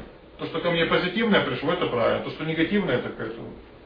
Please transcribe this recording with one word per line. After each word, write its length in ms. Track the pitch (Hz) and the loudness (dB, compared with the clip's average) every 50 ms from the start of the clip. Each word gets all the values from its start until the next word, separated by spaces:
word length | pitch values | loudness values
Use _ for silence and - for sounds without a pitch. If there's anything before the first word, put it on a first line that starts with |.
| - - - - - - - - | -12 -14 -16 -20 -20 -20 -14 -10
То, 60 | 160 | -10
что 140 | 156 - 165 | -6 -6 -2
ко 100 | 165 175 | 0 0
мне 140 | 170 170 165 | 2 2 2
позитивное 560 | - 180 170 175 185 175 214 233 226 196 147 135 | 4 2 2 2 2 0 0 2 4 4 4 4
пришло, 280 | 139 131 - - 147 175 | 2 -2 -2 0 0 0
это 140 | 180 175 | 0 0
правильно. 380 | 139 123 120 113 110 110 - - | 0 0 2 2 2 2 0 -2
То, 60 | - | -6
что 140 | - - 156 | -6 -6 -4
негативное, 520 | 156 160 160 160 - 202 208 185 160 135 | -2 0 0 2 2 2 2 2 2 0
это 120 | 160 - - | 0 0 -2
какая-то 320 | - - 113 110 113 - - - - - - - - - - | -6 -8 -8 -8 -8 -8 -10 -12 -14 -14 -16 -20 -20 -20 -20